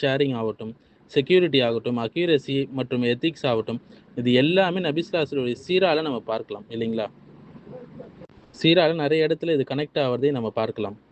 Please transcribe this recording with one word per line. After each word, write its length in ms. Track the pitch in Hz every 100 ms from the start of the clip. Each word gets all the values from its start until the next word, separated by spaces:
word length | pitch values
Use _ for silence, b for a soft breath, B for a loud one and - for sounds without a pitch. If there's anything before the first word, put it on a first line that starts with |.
ஷேரிங் 320 | 139 135 143
ஆகட்டும், 400 | 117 110 104 113 - b b b
செக்யூரிட்டி 480 | 147 139 185 175 135
ஆகட்டும், 380 | 120 117 123 120
அக்யூரசி 680 | 117 165 175 147 - 139 139
மற்றும் 300 | 135 127 123
எத்திக்ஸ் 440 | 120 120 131 - 135
ஆகட்டும், 340 | 113 110 117 - B B -
இது 160 | 123
எல்லாமே 480 | 123 147 185 185 185
நபி 200 | 170 151
ஸல்லல்லாஹு 220 | 170 170
அலைஹி 80 | 143
வஸல்லம் 160 | 143 123
உடைய 140 | 117 -
சீரால 360 | 185 185 156
நம்ம 180 | 156 117
பார்க்கலாம் 460 | - 110 - 101 104
இல்லைங்களா? 380 | 113 113 113 101 - - - - - - 508 - - - - 175 - - -
சீரால 300 | 160 175 156
நிறைய 320 | 165 143 160 156
இடத்துல 280 | 165 170
இது 120 | 147 131
கனெக்ட் 260 | 135 147 156
ஆவறதை 260 | 135 120 143
நம்ம 200 | 135 110
பார்க்கலாம். 480 | 117 110 110 101 107 _